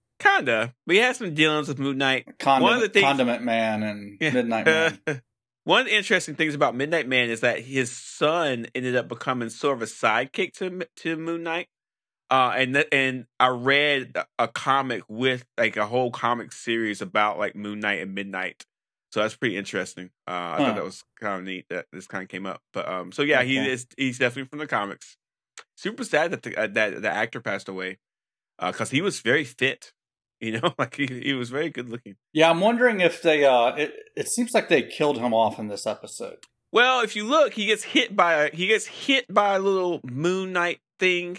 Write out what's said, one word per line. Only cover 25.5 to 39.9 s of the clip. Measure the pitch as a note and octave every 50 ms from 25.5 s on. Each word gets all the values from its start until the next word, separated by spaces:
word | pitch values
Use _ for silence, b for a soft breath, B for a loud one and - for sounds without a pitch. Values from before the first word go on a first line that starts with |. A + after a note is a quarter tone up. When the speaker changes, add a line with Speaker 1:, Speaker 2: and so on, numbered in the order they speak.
| _ - - _ _
Speaker 1:
Super | - - F#3+ A#3 - A#3
sad | - - D3 E3 F3+
that | F3+ - -
the, | A#2 -
uh, | F2+ A2+
that | G#2 G2+ A2+ G#2+ G2+ D#2 - G#2+
the | G2
actor | D#2 G#2 A2 A#2 - B2
passed | - A2 G2 G2+ - G2
away, | F#2+ F#2 F#2 F#2 G2 - _ _ _ _ _ _ _ _ _ _ _
uh, | - - F#2
'cause | F#2+ - A2 -
he | C3 D3
was | F#3+ G3 - -
very | - D#3 C3+ D#3+ C#3+
fit. | B2+ - - B2+ C3+ B2+ - - - _ _ _ _ _ _ _ _ _ -
You | A2+ A2+ A2 A#2
know, | E3+ F3 -
<laughs> | -
like, | B2+ A#2+ -
he, | C#3+ C#3
he | B2+ B2+ B2 B2 C#3 C#3
was | B2+ B2 A#2
very | C3 C#3+ E3+ E3
good | - B2 B2 A#2+
looking. | A#2 A#2+ - G#2 G2 _ _ _ -
Speaker 2:
Yeah, | D3+ D#3+ E3
I'm | E3 E3+
wondering | G3 A3+ A#3+ A#3 B3 A#3+ G#3+ F#3+
if | F3+ E3+ E3+ -
they, | - E3 D#3 D3 C#3+
uh, | C3+ B2+ A#2+ A#2 C3 -
it, | D3 D3 - - - - _ -
it | D3 C3 -
seems | - A#3+ B3 A#3 -
like | G#3+ - -
they | E3+ C3+
killed | A#2+ - - - D3+ D3 C#3 A2+
him | A#2+ A#2+ A2+
off | A2+ A2+ G#2+ - -
in | G#2+
this | G#2 G2+ G2 -
episode. | A2+ G#2 - - - - - A2 F#2+ - - - - _ _ _ _
Speaker 1:
Well, | - - B3 B3+ B3+ B3
if | A3+ G3 -
you | G#3 G#3
look, | A3+ D4 E4 C#4+ G#3 -
he | A3 G3+
gets | G#3+ G#3+ - -
hit | - - - B3 - G3
by | G3+ F3 E3+ D#3+ D3+ D3+
a, | D3 D#3
he | E3 F#3
gets | G3 A3 G3 -
hit | - - - - - C4+ - - -
by | F#3+ G#3 G3+ G3+ G3
a | F#3+
little | F#3+ G3 F#3+ F#3+ F3+ F3